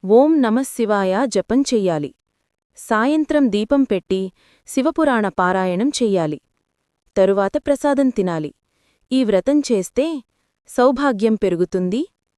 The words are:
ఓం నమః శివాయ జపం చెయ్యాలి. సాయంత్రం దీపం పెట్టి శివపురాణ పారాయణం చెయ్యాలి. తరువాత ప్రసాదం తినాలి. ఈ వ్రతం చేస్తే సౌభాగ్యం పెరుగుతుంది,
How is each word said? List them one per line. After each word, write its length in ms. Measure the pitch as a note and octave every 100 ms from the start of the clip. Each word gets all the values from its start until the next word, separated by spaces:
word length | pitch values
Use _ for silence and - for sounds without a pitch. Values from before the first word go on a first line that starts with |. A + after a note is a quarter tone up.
| F#3+
ఓం 360 | A3 D4 D#4+
నమః 200 | A#3+ A3+
శివాయ 640 | C4+ - A3 G#3 F#3+ F#3+ C4
జపం 340 | G3+ - B3
చెయ్యాలి. 540 | C#4 A#3 F#3+ D#3 C#3+ _ _ _ _ _ _ -
సాయంత్రం 760 | - A3 B3 D#4 D4+ D4 C4
దీపం 320 | G3+ - C#4
పెట్టి 500 | C4+ F#3+ _ F#3+ F#3+ _ _ _ -
శివపురాణ 600 | - C4+ E4 D4+ A#3+ G3+
పారాయణం 600 | - F3+ F#3 F#3 F3+ B3+
చెయ్యాలి. 520 | - A#3 F#3+ D#3+ D3+ _ _ _ _ _ _ _ -
తరువాత 340 | C#4+ D4 G3 D4
ప్రసాదం 520 | - C#4 D4 C#4 C4+
తినాలి. 440 | A#3 F#3 E3 D3+ _ _ _ _ _ _
ఈ 120 | B3+
వ్రతం 360 | A#3 G3 A3 D4
చేస్తే 640 | C#4 A3+ F3+ - D4+ D#4 - _ _ _ _
సౌభాగ్యం 680 | - B3 B3 C#4+ G#3 A3 G#3+
పెరుగుతుంది, 720 | G3 E3+ F3+ F#3+ F3+ A3 F4+ _ _